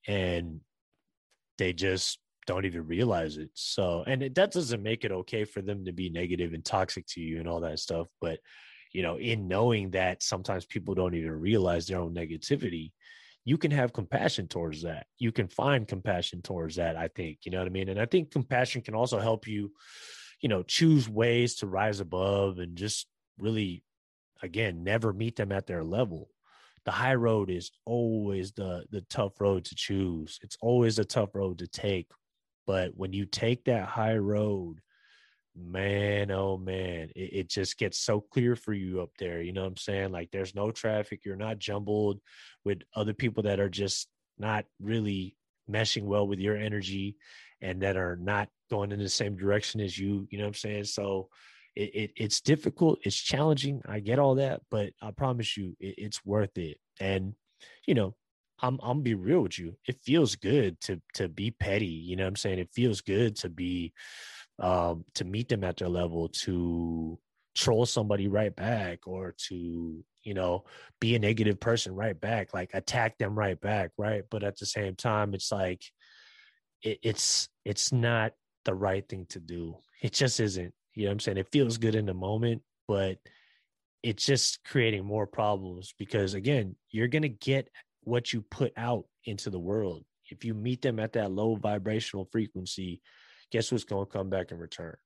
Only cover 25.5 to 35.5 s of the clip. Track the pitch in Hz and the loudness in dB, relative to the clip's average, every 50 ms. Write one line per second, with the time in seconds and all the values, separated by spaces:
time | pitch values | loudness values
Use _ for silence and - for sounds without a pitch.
25.5 | 98 98 95 - 92 85 80 80 92 110 127 104 82 78 - _ _ _ _ _ | 0 -2 -2 -2 -4 -4 -2 -2 2 2 0 0 0 -10 -12 _ _ _ _ _
26.5 | _ - - - _ _ _ - - - 123 131 135 123 117 117 113 107 101 92 | _ -20 -20 -20 _ _ _ -2 0 2 2 4 4 4 4 4 4 4 2 0
27.5 | 92 87 90 - _ _ _ - 120 120 120 113 113 110 104 101 98 95 92 98 | -2 -4 -4 -10 _ _ _ -4 -2 0 2 2 0 0 0 0 -2 -2 -4 -6
28.5 | - - 98 92 90 87 85 - 104 101 90 _ - - 107 98 - _ 101 101 | -6 -6 -6 -4 -4 -6 -8 -8 -10 -10 -8 _ -2 -2 -2 -2 0 _ 2 4
29.5 | 98 92 87 - - - - - 98 98 95 90 87 80 78 78 - - - 101 | 4 2 0 -6 -8 -6 -4 -2 0 0 2 0 0 -2 -6 -8 -12 -16 -14 -16
30.5 | - - - 117 123 123 120 113 107 110 104 - - 123 104 98 - 101 98 92 | -14 -2 2 4 6 6 6 6 4 2 0 2 2 0 0 0 0 -2 -2 -2
31.5 | 90 82 90 82 - - - 101 98 90 82 _ - _ _ _ _ _ _ _ | -2 -6 -8 -10 -8 -4 0 0 0 0 -2 _ -16 _ _ _ _ _ _ _
32.5 | _ _ _ - 98 95 92 - - - 95 95 92 101 101 95 - - - 113 | _ _ _ -2 0 0 0 -2 -2 -6 -6 -4 -2 -4 -4 -2 -2 0 2 2
33.5 | 123 123 _ - 120 110 92 - - - 110 110 113 110 101 101 104 104 107 107 | 2 2 _ 2 2 2 0 -2 -2 0 2 2 4 4 2 2 2 2 2 2
34.5 | 101 98 90 85 80 80 _ _ _ _ _ _ _ _ _ _ _ _ _ _ | 0 -2 -2 -6 -10 -12 _ _ _ _ _ _ _ _ _ _ _ _ _ _